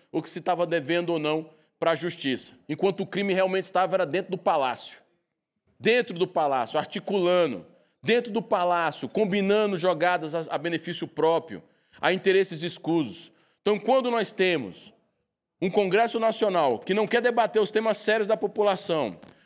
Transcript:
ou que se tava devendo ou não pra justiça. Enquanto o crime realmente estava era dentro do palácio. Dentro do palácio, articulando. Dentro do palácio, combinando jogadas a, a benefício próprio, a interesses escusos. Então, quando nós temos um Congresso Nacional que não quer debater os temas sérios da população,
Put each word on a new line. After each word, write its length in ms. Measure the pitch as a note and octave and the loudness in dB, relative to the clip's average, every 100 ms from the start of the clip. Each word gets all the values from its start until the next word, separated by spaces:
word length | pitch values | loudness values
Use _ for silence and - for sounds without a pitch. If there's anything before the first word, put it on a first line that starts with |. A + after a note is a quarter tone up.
| _ | _
ou 120 | - | -6
que 80 | - | -6
se 100 | F3 | -6
tava 260 | - E3+ F3 | -2 0 0
devendo 440 | E3+ C#3 E3+ E3+ | 0 0 0 0
ou 80 | E3+ | -2
não 320 | D3+ D#3 D#3 - _ _ | 0 -2 -4 -16 _ _
pra 160 | E3 | 0
justiça. 600 | D#3+ E3+ E3 C#3 A#2+ - - - | 0 -2 -4 -4 -4 -6 -16 -10
Enquanto 340 | D#3 G3 G3 | -2 0 0
o 40 | F#3+ | -4
crime 280 | G3 G3+ | -2 0
realmente 300 | F#3 F#3+ F#3+ | 0 0 0
estava 320 | F3+ F#3 F#3 F#3 | -2 0 0 0
era 100 | E3 | 0
dentro 240 | E3+ - | -2 -4
do 80 | F3+ | -4
palácio. 600 | G3+ D#3+ B2+ A#2 - - _ _ _ _ _ _ _ _ | 0 0 0 -4 -10 -18 _ _ _ _ _ _ _ _
Dentro 400 | B2 B3 A#3 E3+ | 2 2 0 -2
do 80 | F3+ | -2
palácio, 520 | F3 D3 C3+ A2+ D3+ | 0 0 0 0 -2
articulando. 880 | - G3+ - G3 F3 F3+ D#3+ G2 D#2+ _ _ _ | -4 -6 -2 0 2 4 2 -2 -10 _ _ _
Dentro 300 | - A#3 A#3+ | 0 0 0
do 80 | G#3+ | -4
palácio, 720 | - G3+ F3 F3 D#3+ - C3+ | -2 0 2 2 0 -4 -4
combinando 640 | - G#3 G3+ F#3+ G#3 G#3 F#3 | -2 0 0 2 2 2 0
jogadas 580 | F3+ D#3+ F3 F3+ D#3 | 0 2 2 2 -2
a, 200 | E3 D#3+ | -6 -4
a 20 | D3+ | -6
benefício 500 | E3 D#3+ E3+ - D#3+ | -4 -4 -6 -8 -8
próprio, 560 | - D#3+ E3 - F2+ - _ _ - | 0 2 2 -2 -12 -16 _ _ -4
a 140 | D#3 | 0
interesses 480 | F#3 G3 F#3 F#3+ D#3+ | 2 2 2 2 -2
escusos. 680 | E3+ - D3+ E3 B2 - - _ _ _ | -6 -6 -2 -2 -2 -8 -18 _ _ _
Então, 180 | G3+ G#3 | -2 0
quando 320 | G#3+ C4 B3 | 2 2 2
nós 220 | A#3 G3 | 0 -2
temos 580 | - F#3 D#3+ G2+ - - _ _ _ _ _ _ _ | 0 2 2 -2 -12 -20 _ _ _ _ _ _ _
um 100 | F#3 | 0
Congresso 480 | G#3+ F#3+ G3 A#3 A3+ | 0 2 2 2 2
Nacional 600 | A3+ G#3+ G#3+ F3+ C#3 A2+ | -2 0 0 2 2 0
que 160 | - | -2
não 120 | G3+ G#3 | -2 2
quer 140 | A#3+ | 2
debater 400 | A#3+ A#3+ A3 G#3+ | 2 2 2 2
os 100 | G3+ | 0
temas 280 | G#3+ A3+ G3+ | 0 0 0
sérios 300 | G#3+ A3 G3+ | 2 0 2
da 100 | G#3+ | 0
população, 800 | G3+ G#3 G3+ F#3 - D#3+ A#2 E2 - - | -2 0 2 2 0 -2 -2 -6 -16 -20